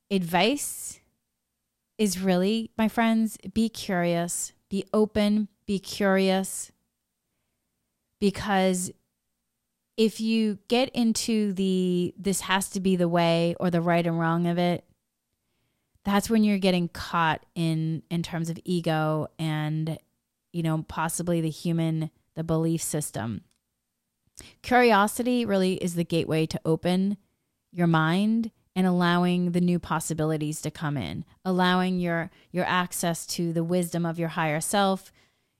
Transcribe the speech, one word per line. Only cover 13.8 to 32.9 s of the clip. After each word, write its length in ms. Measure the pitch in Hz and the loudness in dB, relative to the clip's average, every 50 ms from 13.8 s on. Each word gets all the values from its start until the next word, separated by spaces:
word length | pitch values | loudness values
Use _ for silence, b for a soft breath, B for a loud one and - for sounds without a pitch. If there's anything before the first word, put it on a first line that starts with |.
right 240 | 165 175 170 170 170 | 2 2 2 2 2
and 140 | 170 165 170 | 0 0 0
wrong 280 | 165 165 165 170 175 | 0 0 0 0 0
of 100 | 170 170 | 0 0
it, 260 | 175 175 175 175 - - _ _ _ _ _ _ _ _ _ _ _ _ _ _ _ _ _ _ _ _ _ _ _ - | 2 2 0 0 -2 -6 _ _ _ _ _ _ _ _ _ _ _ _ _ _ _ _ _ _ _ _ _ _ _ -2
that's 260 | 202 202 202 - - | 0 2 2 2 2
when 140 | 226 220 214 | 2 4 4
you're 140 | 208 202 | 4 2
getting 320 | 190 190 190 185 175 175 165 | 2 2 2 2 2 0 -2
caught 560 | - - - - - 170 165 160 147 - _ _ - | -4 -10 -8 -2 0 2 2 2 0 -2 _ _ -6
in, 480 | 175 165 165 160 160 160 160 160 147 - - | -2 -2 0 0 0 -2 -2 -4 -6 -6 -6
in 140 | 170 170 165 | -4 -4 -4
terms 260 | - 175 165 165 165 | -4 -4 -6 -4 -4
of 100 | 165 - - | -6 -6 -4
ego 600 | - 180 175 170 170 156 156 156 156 156 156 147 - _ | -4 -2 -2 0 0 0 0 0 0 0 -2 -4 -6 _
and, 600 | - 160 160 156 151 151 151 156 156 160 160 156 - _ _ _ _ _ _ _ _ _ _ | -6 -4 -2 -2 -2 -2 -2 -2 -4 -4 -4 -6 -10 _ _ _ _ _ _ _ _ _ _
you 120 | - 170 165 | -6 -4 -2
know, 200 | 160 160 160 147 | -2 -2 -2 -4
possibly 520 | - - 170 160 165 - - 170 175 175 170 | -6 -6 -6 -4 -4 -4 -4 -2 -2 0 0
the 100 | 160 160 | 0 -2
human, 600 | 147 - - 170 165 165 165 160 160 160 156 156 _ _ _ _ - | -4 -4 -4 -2 0 0 0 0 -2 -2 -4 -6 _ _ _ _ -10
the 100 | 160 165 | -8 -4
belief 380 | 165 160 160 165 165 165 156 | -2 0 0 0 0 0 -2
system. 600 | - - - 151 143 - - - 104 117 104 - - _ _ _ _ _ _ _ _ _ _ _ _ _ _ _ _ _ _ B B B B B - | -4 -4 -4 -4 -6 -6 -8 -6 -6 -6 -6 -8 -10 _ _ _ _ _ _ _ _ _ _ _ _ _ _ _ _ _ _ B B B B B -2
Curiosity 840 | - 247 247 247 233 214 196 202 214 - - 233 247 247 247 233 | 2 4 6 6 6 6 6 4 2 0 -2 -2 0 0 0 0
really 300 | 202 196 190 185 185 185 | 0 2 2 2 2 0
is 180 | - - 180 170 | -2 -4 -4 -2
the 100 | 170 170 | -2 -2
gateway 440 | - 170 165 - - 156 160 160 | 0 0 -2 0 0 0 0 0
to 120 | 160 - - - | -2 -4 -4 -2
open 520 | 160 160 - - 175 180 190 190 202 202 - _ _ _ _ _ _ _ _ _ _ | -2 -2 0 0 0 0 2 0 0 -2 -6 _ _ _ _ _ _ _ _ _ _
your 160 | - 175 175 | -2 0 2
mind 640 | 170 165 156 156 160 170 190 208 214 226 233 220 220 - _ _ _ - | 4 4 4 4 2 2 2 2 2 0 0 -2 -4 -8 _ _ _ -2
and 140 | 185 185 | 0 2
allowing 640 | 185 180 180 175 170 175 175 180 175 175 180 180 175 | 2 2 2 2 2 2 2 2 2 2 2 0 0
the 80 | 170 175 | 2 2
new 180 | 175 175 175 | 2 2 2
possibilities 840 | 170 - - 160 160 - - 160 147 151 156 160 151 151 151 156 - | 0 -2 -2 -4 -4 -2 -4 -4 -2 -2 0 0 -2 -2 -4 -6 -6
to 100 | - 151 | -6 -8
come 240 | - - 165 147 143 | -8 -6 -6 -4 -4
in, 300 | 135 95 73 82 - 160 b b b b | -4 -4 -6 -8 -8 -10 b b b b
allowing 560 | 190 185 180 185 180 180 180 180 185 185 180 | -2 0 2 2 4 2 2 2 0 0 -2
your, 320 | 175 170 170 165 165 185 b b b b | -2 -2 -2 -4 -4 -6 b b b b
your 120 | b 180 175 | b -4 -2
access 600 | - 175 180 180 - | 0 0 -2 -2 -2